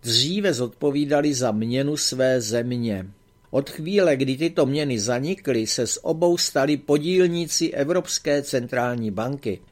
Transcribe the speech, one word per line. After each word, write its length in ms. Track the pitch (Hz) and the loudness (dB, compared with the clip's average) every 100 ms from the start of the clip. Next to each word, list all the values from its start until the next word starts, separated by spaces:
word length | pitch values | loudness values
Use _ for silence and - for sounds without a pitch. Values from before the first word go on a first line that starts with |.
dříve 520 | 117 113 143 202 196 | -2 0 2 0 0
zodpovídaly 800 | 120 123 - 147 143 143 147 147 | 0 -4 -2 -2 0 2 2 2
za 180 | 131 123 | 0 0
měnu 460 | 107 113 127 143 147 | 0 0 0 -2 -2
své 440 | - 131 131 127 | -2 0 2 2
země. 680 | 107 120 123 123 117 95 95 - _ _ _ | 0 -2 -2 -2 -2 -4 -6 -14 _ _ _
Od 180 | 123 139 | -4 -2
chvíle, 460 | - 156 202 175 131 | -6 0 4 4 4
kdy 220 | 135 135 | 0 0
tyto 280 | 165 170 131 | 0 2 2
měny 340 | 147 143 117 | 2 0 -2
zanikly, 680 | 110 123 147 190 143 117 110 | 0 -2 -2 -4 -2 0 0
se 200 | - 113 | -2 -2
z 120 | - | -2
obou 360 | 160 160 175 170 | -2 2 2 2
stali 400 | - 143 143 147 | 0 0 2 0
podílníci 960 | - 151 165 185 180 170 156 - 165 | 2 2 2 2 4 2 -2 -2 -2
Evropské 720 | - 143 175 - - 151 143 | 0 0 0 -2 -4 0 -2
centrální 680 | 139 131 120 123 123 120 110 | 0 -2 -2 -2 0 -2 -2
banky. 480 | 95 120 143 110 90 - | -2 -4 -4 -4 -6 -8